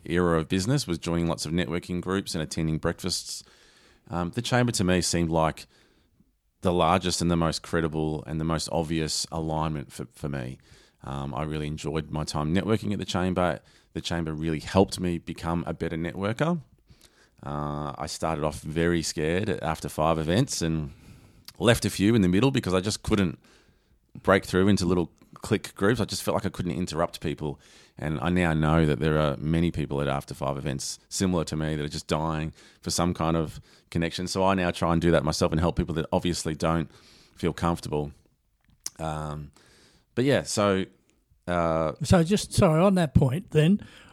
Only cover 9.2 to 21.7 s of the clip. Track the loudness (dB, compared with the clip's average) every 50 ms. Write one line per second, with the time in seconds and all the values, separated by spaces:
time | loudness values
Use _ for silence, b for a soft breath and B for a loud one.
9.2 | -6 -6 -6 -6 -4 -2 -2 -2 -2 -2 -4 -6 -8 -10 -12 -14 -14 -14 _ -10
10.2 | -8 -8 -6 -6 -8 -10 -12 b b b b b b b b b -12 -10 -8 -8
11.2 | -8 -6 -6 -6 -6 -4 -4 -6 -6 -6 -8 -6 -6 -4 -4 -4 -6 -4 -6 -6
12.2 | -6 -4 -4 -4 -2 0 0 0 0 0 -2 -2 -2 -4 -6 -4 -6 -4 -2 -2
13.2 | 0 0 0 0 0 0 0 -4 b b b b b b _ -10 -6 -4 -4 -4
14.2 | -4 -4 -4 -4 -2 -2 -2 -4 -4 2 4 4 4 4 2 -2 -2 -2 -2 -4
15.2 | -6 -10 -10 -6 -4 -2 -2 -2 -2 -4 -6 -6 -6 -6 -4 -4 -6 -6 -6 -4
16.2 | -4 -4 -2 0 0 0 0 -2 -4 _ _ _ _ b b b b b b b
17.2 | b b b _ -10 -8 -6 -4 -4 -4 -4 -6 -6 -8 -6 -8 -8 -8 -6 -4
18.2 | -2 -2 -2 0 -2 -2 -4 -6 -8 -4 0 2 2 4 4 2 0 -2 -2 -2
19.2 | 0 0 0 0 0 -2 -2 -2 -2 -4 -4 -4 -6 -6 -2 0 2 2 2 2
20.2 | 2 2 2 2 2 0 -2 -2 -2 0 0 -2 -2 -6 b b b b b b
21.2 | b b b b b -20 -8 0 2 2